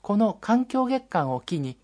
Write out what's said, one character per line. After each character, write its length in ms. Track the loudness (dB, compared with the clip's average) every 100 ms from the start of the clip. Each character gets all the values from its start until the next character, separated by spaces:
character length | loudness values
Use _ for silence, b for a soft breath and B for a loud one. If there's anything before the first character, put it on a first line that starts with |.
こ 160 | 0 2
の 200 | 2 0
環 260 | 0 0 2
境 200 | -2 0
月 200 | -2 -2
間 240 | -2 -2
を 100 | -4
機 180 | -4 -4
に 180 | -4 -8